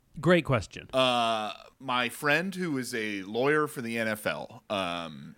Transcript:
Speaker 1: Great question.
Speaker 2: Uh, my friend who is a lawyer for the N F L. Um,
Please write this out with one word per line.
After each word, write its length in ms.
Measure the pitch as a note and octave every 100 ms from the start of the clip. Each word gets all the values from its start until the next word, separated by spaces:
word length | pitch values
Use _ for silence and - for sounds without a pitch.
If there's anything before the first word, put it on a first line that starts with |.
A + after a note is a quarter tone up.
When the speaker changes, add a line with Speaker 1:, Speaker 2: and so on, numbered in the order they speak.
| _ -
Speaker 1:
Great 280 | D3 F3 C3+
question. 420 | B2 - - -
Speaker 2:
Uh, 580 | C3 B2+ A#2+ A#2 A2+ G#2+ - - -
my 300 | C3 B2 A#2+
friend 460 | - D3 D3+ F#3+
who 240 | F#3 F3+ C3+
is 160 | A#2+
a 280 | B2 G#2+ G2+
lawyer 420 | F#2+ A2+ C3+ D3+ D3
for 160 | C#3+
the 160 | A#2 A#2
N 100 | A2
F 180 | G#2+ G2
L. 360 | D2 - - -
Um, 680 | G2+ F2+ F2 E2 C#2+ D#2